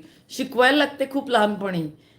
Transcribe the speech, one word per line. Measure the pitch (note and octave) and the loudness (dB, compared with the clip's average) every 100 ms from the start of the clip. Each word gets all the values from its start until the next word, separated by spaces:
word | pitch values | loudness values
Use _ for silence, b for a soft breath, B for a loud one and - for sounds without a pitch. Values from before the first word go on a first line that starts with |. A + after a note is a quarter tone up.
| B B B | B B B
शिकवायला | - B3+ A3+ B3+ D4 | -8 -4 2 4 4
लागते | C#4+ - C4+ | 0 -2 -4
खूप | C#4 C4 | -4 0
लहानपणी | A#3 G#3 F#3+ G3 F3 D#3 - b | 2 2 0 -4 -4 -6 -10 b